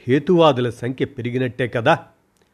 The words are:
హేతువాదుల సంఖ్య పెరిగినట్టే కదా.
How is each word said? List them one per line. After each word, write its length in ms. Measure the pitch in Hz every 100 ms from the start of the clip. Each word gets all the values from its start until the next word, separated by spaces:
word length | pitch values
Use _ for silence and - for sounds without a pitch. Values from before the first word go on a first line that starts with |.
| -
హేతువాదుల 640 | 139 147 175 160 123 123
సంఖ్య 360 | 110 123 131 135
పెరిగినట్టే 640 | - 120 123 127 110 123
కదా. 320 | 123 120 165 - _ _ _ _